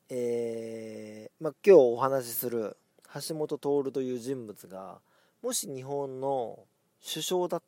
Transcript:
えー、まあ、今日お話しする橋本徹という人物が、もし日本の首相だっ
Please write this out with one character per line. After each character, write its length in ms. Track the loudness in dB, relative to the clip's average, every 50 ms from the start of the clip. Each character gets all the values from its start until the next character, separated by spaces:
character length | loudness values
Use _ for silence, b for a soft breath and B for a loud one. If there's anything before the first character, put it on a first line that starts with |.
| _ -8
え 1200 | -6 -4 -2 -2 -2 -2 -2 -4 -4 -6 -8 -10 -10 -10 -12 -12 -12 -12 -12 -14 -14 -16 -16 -18
ー、 140 | -12 -8
ま 80 | -6 -6
あ、 40 | -6 4 8
今 100 | 10 12
日 20 | 12
お 160 | 12 10 6
話 300 | 2 2 0 0 0 -2
し 80 | -4 -6
す 140 | -6 -4 -4
る 280 | -2 -2 -4 -4 -6 -12 _ _ _ _ -20 -14 -12 -10 -8 -8
橋 60 | -6
本 240 | -6 -6 -6 -6 -4
徹 320 | -2 0 0 0 0 -2
と 100 | -4 -4
い 140 | -4 -4 -4
う 40 | -6
人 260 | -6 -6 -8 -8 -8
物 220 | -12 -14 -16 -18 -16
が、 320 | -14 -14 -14 -14 -16 -20 b b b b b b b _
も 100 | -8 -6
し 140 | -6 -6 -6
日 160 | -8 -10 -10
本 380 | -8 -6 -6 -4 -6 -6 -6 -6
の 440 | -4 -2 -2 -2 -4 -6 -8 -14 -20 _ _ _ _ _ _ _ -12
首 200 | -10 -8 -8 -4
相 240 | -2 0 0 0 -2
だ 100 | -4 -6
っ 40 | -8